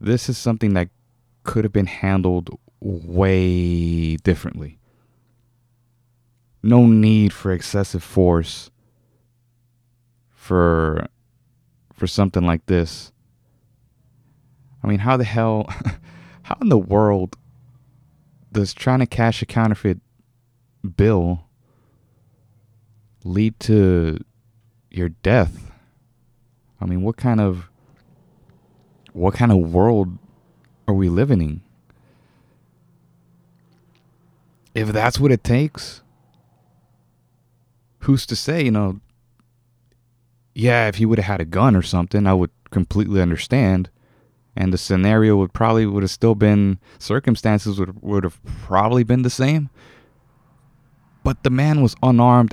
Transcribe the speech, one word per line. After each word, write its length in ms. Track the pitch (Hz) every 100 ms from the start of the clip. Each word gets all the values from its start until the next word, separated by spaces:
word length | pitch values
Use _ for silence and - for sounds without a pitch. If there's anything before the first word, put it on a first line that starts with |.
this 280 | 101 120 -
is 100 | 123
something 360 | 120 110 107
that 140 | 95 87 _ _ _ _ _
could 200 | - 117
have 80 | 107
been 140 | 104 95
handled 720 | - 95 95 92 90 85 - _ -
way 1400 | 101 90 85 87 95 95 92 90 87 85 85 82 80 80
differently. 640 | - 87 - - 73 - _ _ _ _ _ _ _ _ _ _ _ _ _ _ _ _ _ _
No 240 | 107 120 120
need 460 | 110 110 110 104
for 200 | - 98
excessive 500 | 90 - 101 98 90
force 680 | - - 90 85 80 - - _ _ _ _ _ _ _ _ _ _ _ _ _ _ _ _
for, 760 | _ - 90 85 82 80 78 - _ _ _ _ _ _ _ _
for 140 | - 95
something 380 | - 98 92
like 220 | 87 85 -
this. 460 | 90 82 - - _ _ _ _ _ _ _ _ _ _ _ _ _ _ _ _ _
I 60 | 107
mean, 120 | 101
how 160 | 113 131
the 80 |
hell, 420 | 110 113 113 107 - - - - -
<laughs> 360 | - - -
how 140 | - -
in 80 | 233
the 100 | 120
world 580 | 92 101 107 101 92 - _ _ _ _ _ _ _ _ _ _ _
does 240 | 107 98
trying 260 | - 131 127
to 60 | 123
cash 360 | - 113 -
a 40 | -
counterfeit 540 | 117 113 107 101 90 _ _ _ _ _ _ _ _ 98 87
bill 480 | 104 101 85 87 - _ _ _ _ _ _ _ _ _ _ _ _ _ _ _ _ _
lead 340 | 90 92 110 -
to 580 | - 107 95 90 80 78 - _ _ _ _ _ _
your 180 | 90 87
death? 640 | - 95 120 87 - - - _ _ _ _ _ _ _ _ _ -
I 60 | 92
mean, 160 | 90
what 140 | 98 -
kind 240 | 127 110
of, 300 | 101 90 85 _ _ _ _ _ _ _ _ _ _ _ _ _ _
what 220 | 85 92
kind 180 | - 120
of 60 | 98
world 600 | 82 87 110 110 92 90 _ _ _ _ _ _ -
are 60 |
we 140 | 98 92
living 320 | 87 139 104
in? 200 | 78 82 - _ _ _ _ _ _ _ _ _ _ _ _ _ _ _ _ _ _ _ _ _ _ _ _ _ _ _ _ _ _
If 140 | 113 107
that's 320 | 107 117 -
what 100 | 139
it 120 | 120
takes, 580 | - 123 151 - - - _ _ _ _ _ _ _ _ _ _ _ _ _ _ _ _ _ _ _ _
who's 240 | - 135 -
to 100 | 113
say, 280 | - 165
you 60 | 135
know, 300 | 107 101 98 _ _ _ _ _ _ _ _ _ _ _ _ _ _ _
yeah, 340 | - 120 120 110
if 80 | 101
he 100 | 110
would 120 | 113
have 80 | 95
had 140 | 98
a 60 | 82
gun 300 | 92 127 98
or 60 |
something, 440 | 85 90 87 104 98
I 80 |
would 160 | 92 87 _ -
completely 500 | 98 90 104 107 98
understand. 720 | 87 80 - 131 101 92 92 _ _ _ _ _ _ -
And 160 | 92
the 60 | 90
scenario 580 | - 92 98 110 110 101
would 160 | 92
probably, 340 | - 113 113 107
would 160 | 101
have 80 | 95
still 240 | - 113
been, 440 | 104 107 104 98 95 _ -
circumstances 800 | - 113 131 110 113 104 110 98
would, 240 | 92 101
would 220 | - 101
have 160 | 92 -
probably 580 | - - - 92 107 123
been 200 | 113 123
the 80 | 123
same. 400 | - 135 156 143 _ - _ _ _ _ _ _ _ _ _ _ _ _ _
But 200 | 135 131
the 80 | 135
man 320 | 127 151 151
was 140 | 123 -
unarmed 500 | 127 120 123 123 113